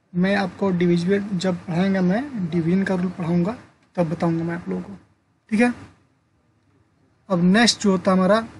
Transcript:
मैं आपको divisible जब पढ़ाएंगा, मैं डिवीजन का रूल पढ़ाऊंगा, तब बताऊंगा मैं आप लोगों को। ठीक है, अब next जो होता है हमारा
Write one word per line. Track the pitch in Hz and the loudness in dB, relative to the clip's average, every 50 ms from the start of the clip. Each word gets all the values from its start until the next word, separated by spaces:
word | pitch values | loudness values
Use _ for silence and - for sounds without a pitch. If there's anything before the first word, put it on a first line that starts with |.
| _ _ | _ _
मैं | - 175 180 190 202 | -2 0 0 0 0
आपको | 202 196 180 - - 202 190 | 0 -2 -4 -4 -2 -2 0
divisible | 180 170 180 175 175 170 170 180 202 202 202 208 196 170 | 0 2 2 2 2 2 2 0 0 -2 -2 -4 -4 -2
जब | 190 185 175 175 - | -2 -2 -4 -4 -6
पढ़ाएंगा, | - 160 170 190 196 190 190 | -4 -2 -2 0 0 0 2
मैं | 180 180 190 233 285 294 262 214 180 156 | 2 2 0 0 -2 -4 -6 -6 -4 -2
डिवीजन | 165 175 160 170 180 196 190 | -2 -2 0 0 0 0 0
का | - 190 | 0 -2
रूल | 180 180 185 180 - | -2 -2 -4 -6 -6
पढ़ाऊंगा, | 170 160 175 175 170 202 247 - - - _ _ _ _ - | -4 -2 0 0 0 -2 -4 -8 -12 -20 _ _ _ _ -4
तब | 185 175 156 | -4 -2 -2
बताऊंगा | 160 160 180 170 165 165 165 | -2 -2 -2 -2 -2 -2 -4
मैं | 170 170 | -6 -6
आप | 175 - 185 | -8 -8 -8
लोगों | 185 185 | -8 -8
को। | 180 196 196 - _ _ _ _ _ _ _ _ _ - | -8 -12 -16 -20 _ _ _ _ _ _ _ _ _ -2
ठीक | 214 202 | 0 2
है, | 240 247 233 - - - - _ _ _ _ _ _ _ _ _ _ _ _ _ _ _ _ _ _ _ _ _ _ _ _ _ _ - | 2 2 0 -4 -12 -20 -20 _ _ _ _ _ _ _ _ _ _ _ _ _ _ _ _ _ _ _ _ _ _ _ _ _ _ -4
अब | 190 170 175 | 0 2 4
next | 180 190 226 240 208 - - | 4 6 6 4 4 2 2
जो | - 202 | 2 2
होता | 190 180 - 202 | 2 2 2 2
है | 185 | 2
हमारा | 185 185 185 208 226 226 - - - | 4 4 4 4 2 0 -4 -12 -10